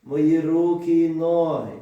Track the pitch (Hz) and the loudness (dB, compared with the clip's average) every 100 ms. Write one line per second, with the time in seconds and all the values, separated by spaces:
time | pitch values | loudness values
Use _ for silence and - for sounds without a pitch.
0 | 135 147 156 160 156 165 175 170 170 170 | -4 0 2 2 2 0 0 0 0 2
1 | 165 160 165 170 165 131 107 - | 2 0 0 0 0 -2 -8 -14